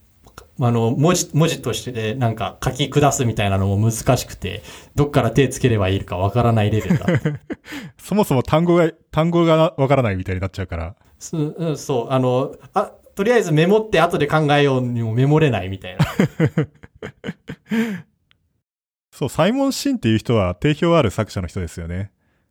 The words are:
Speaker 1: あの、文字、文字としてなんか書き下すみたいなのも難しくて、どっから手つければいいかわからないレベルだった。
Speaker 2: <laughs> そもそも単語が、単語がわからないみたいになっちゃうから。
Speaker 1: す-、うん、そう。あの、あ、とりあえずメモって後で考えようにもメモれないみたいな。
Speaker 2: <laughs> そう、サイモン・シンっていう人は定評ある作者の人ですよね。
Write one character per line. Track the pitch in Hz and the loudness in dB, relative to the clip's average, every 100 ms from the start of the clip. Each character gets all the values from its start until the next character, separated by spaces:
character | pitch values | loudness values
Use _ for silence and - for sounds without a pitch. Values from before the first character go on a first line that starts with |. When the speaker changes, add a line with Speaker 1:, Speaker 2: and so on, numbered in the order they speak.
| _ _ - - - - | _ _ -20 -20 -20 -2
Speaker 1:
あ | 120 | 0
の、 | 117 113 | 2 0
文 | 127 156 180 | 2 2 2
字、 | - | 0
文 | 147 165 | 0 0
字 | 165 | -2
と | 127 | -6
し | 107 - | -8 -8
て | 113 107 | -6 -6
な | 127 117 | -2 -4
ん | 104 | -2
か | 95 - | -8 -6
書 | 127 | -6
き | - 135 | -4 -2
下 | 147 143 | 2 2
す | 139 120 | 2 -2
み | |
た | 107 101 | 0 0
い | |
な | 98 | 0
の | 98 98 | 0 2
も | 113 | 0
難 | 110 - 123 | 0 0 0
し | - | -2
く | - | -10
て、 | 90 - - - - | -10 -10 -16 -20 -8
ど | - 147 | -2 0
っ | |
か | 139 | 2
ら | 117 | 2
手 | 143 135 | 2 2
つ | - | 0
け | 127 | 0
れ | 110 | 2
ば | 95 | 0
い | 98 | 0
い | |
か | - 90 | -4 -2
わ | 98 | -2
か | 123 | 2
ら | 117 | 2
な | 110 | 2
い | 104 | 2
レ | 107 | 0
ベ | - | -2
ル | 165 | -2
だ | - | 0
っ | 165 | -2
た。 | 151 147 - - - | -2 -8 -12 -16 -14
Speaker 2:
<laughs> | 294 190 _ | -16 -16 _
そ | - | -4
も | 202 | 0
そ | 202 131 | 2 0
も | |
単 | - 156 175 | 2 0 4
語 | 175 | 4
が、 | 165 - _ | 2 -2 _
単 | 151 165 | -2 0
語 | 170 165 | 2 4
が | 160 160 - | 4 2 2
わ | 135 | 2
か | 139 | 2
ら | |
な | 117 | 2
い | 92 | -2
み | 92 | -4
た | |
い | 92 | -4
に | |
な | 95 | -6
っ | |
ち | - | -6
ゃ | |
う | 92 | -8
か | 82 | -8
ら。 | 82 - _ _ | -10 -12 _ _
Speaker 1:
す-、 | - 165 | -8 -4
う | 151 - 165 | -4 -4 -4
ん、 | 139 | -4
そ | - 131 | -2 -4
う。 | 117 | 0
あ | 131 | 0
の、 | 127 127 143 - - 196 | 2 0 -2 -8 -6 -4
あ、 | 208 - _ | -4 -8 _
と | - | -2
り | 202 | 2
あ | 240 | 2
え | |
ず | 180 | 4
メ | 156 170 | 2 4
モ | 214 | 2
っ | 220 | 2
て | 185 | 2
後 | 175 170 | 2 2
で | 143 | 0
考 | 156 147 | 2 2
え | 147 | 4
よ | 143 131 | 4 2
う | |
に | 123 120 | -2 -2
も | 113 | -2
メ | 113 135 | 2 4
モ | 151 | 4
れ | 156 | 4
な | 107 | 0
い | 92 | -4
み | 95 | -8
た | 90 | -10
い | 92 | -2
な。 | 151 | -2
Speaker 2:
<laughs> | - 180 - 160 - 143 _ - _ - - - - - 185 _ 220 226 185 - _ _ _ _ _ _ _ _ _ _ | 0 -2 0 0 0 -6 _ -20 _ -16 -12 -14 -14 -18 -18 _ -4 -4 -8 -14 _ _ _ _ _ _ _ _ _ _
そ | - 139 | -8 -6
う、 | |
サ | - 170 | 0 0
イ | |
モ | 262 277 | 2 -2
ン・ | |
シ | - 277 | -2 -2
ン | 254 | 0
っ | |
て | 113 | 2
い | 110 | 0
う | |
人 | - 113 | 2 0
は | 90 | 0
定 | 87 143 151 | 0 -2 0
評 | 170 170 | 2 4
あ | |
る | 113 | 2
作 | - 107 | -2 -6
者 | 104 | -6
の | 87 | -8
人 | 104 | -8
で | 85 | -10
す | - | -10
よ | 82 | -8
ね。 | 90 98 _ _ _ _ | -8 -8 _ _ _ _